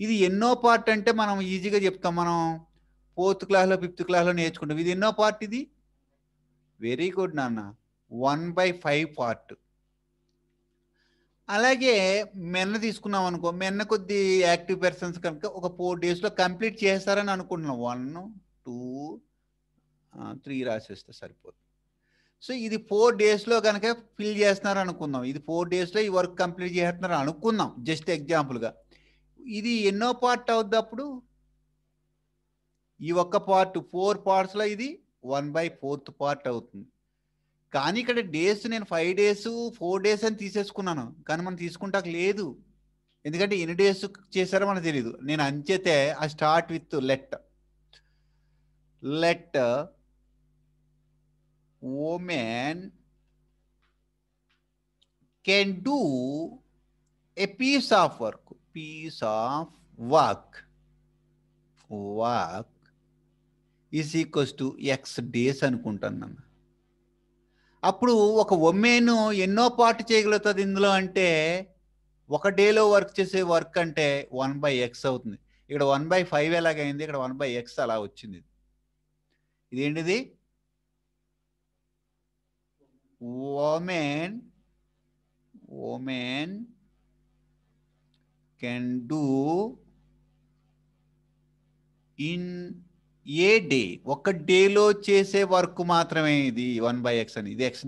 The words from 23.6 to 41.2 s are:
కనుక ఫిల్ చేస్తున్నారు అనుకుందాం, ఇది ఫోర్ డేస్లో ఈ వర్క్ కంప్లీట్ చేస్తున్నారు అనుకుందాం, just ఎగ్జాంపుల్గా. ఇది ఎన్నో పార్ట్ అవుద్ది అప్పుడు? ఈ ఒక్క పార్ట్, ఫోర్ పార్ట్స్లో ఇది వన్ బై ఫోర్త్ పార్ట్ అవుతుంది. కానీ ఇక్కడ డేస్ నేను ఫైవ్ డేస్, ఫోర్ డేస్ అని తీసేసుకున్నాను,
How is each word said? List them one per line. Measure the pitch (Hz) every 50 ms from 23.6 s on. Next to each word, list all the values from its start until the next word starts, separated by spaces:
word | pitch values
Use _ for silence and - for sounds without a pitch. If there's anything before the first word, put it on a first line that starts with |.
| 208
కనుక | 214 208 202 208 233 233 233 - _ _
ఫిల్ | - 208 214 214 208
చేస్తున్నారు | 208 202 196 196 202 202 196 196 185
అనుకుందాం, | 180 170 - 156 147 135 127 123 131
ఇది | 139 151 -
ఫోర్ | - 160 170 175 170
డేస్లో | 180 185 180 175 185 214 220
ఈ | 202 185
వర్క్ | 180 180 175 180 190
కంప్లీట్ | 180 175 175 185 180 180 175 180
చేస్తున్నారు | 175 175 175 175 180 180 170 147 135
అనుకుందాం, | 151 165 - - 226 226 202 156 117 - 127 120
just | 160 160 156 156 185 170
ఎగ్జాంపుల్గా. | 151 143 139 165 156 143 131 127 113 113 107 - - _ _ _ _ _ _ _ _ _ _ _ - - 254 208 214
ఇది | 208 240 240 226 208 196
ఎన్నో | 190 202 233 247 247 247 247
పార్ట్ | 247 247 240 240 - 233
అవుద్ది | 226 220 196 226 226
అప్పుడు? | 220 226 220 233 285 294 262 247 - _ _ _ _ _ _ _ _ _ _ _ _ _ _ _ _ _ _ _ _ _ _ _ _ _ _ _ _ _ _ _ _ _ _ _ 139
ఈ | 160 170 180 175
ఒక్క | 175 - 202 - 190
పార్ట్, | 190 190 185 185 185 175 - - -
ఫోర్ | 180 190 202 202 196 -
పార్ట్స్లో | 196 190 190 190 190 202 208 214 208 208
ఇది | 202 247 285 339 - _ _ _ _ 123 123 135
వన్ | 143 147 147 147
బై | 160 170 165 170 -
ఫోర్త్ | 135 139 143 147 - - - _
పార్ట్ | 139 143 147 143 - 131 120
అవుతుంది. | 113 117 - - 98 - - _ _ _ _ _ _ _ _ _ _ _ _ _ _ _ _ -
కానీ | 139 139 160 196 240 233
ఇక్కడ | 240 240 240 214 175 151
డేస్ | 156 170 196 208 208 - 226 226
నేను | 226 202 - 175
ఫైవ్ | 165 165 180 185 196
డేస్, | 202 208 208 202 208 226 233 233 233 233 233 -
ఫోర్ | 165 175 190 190 190
డేస్ | 208 214 202 226
అని | 220 214 208 202
తీసేసుకున్నాను, | 190 196 208 196 196 - - 196 185 165 139 117 113 - -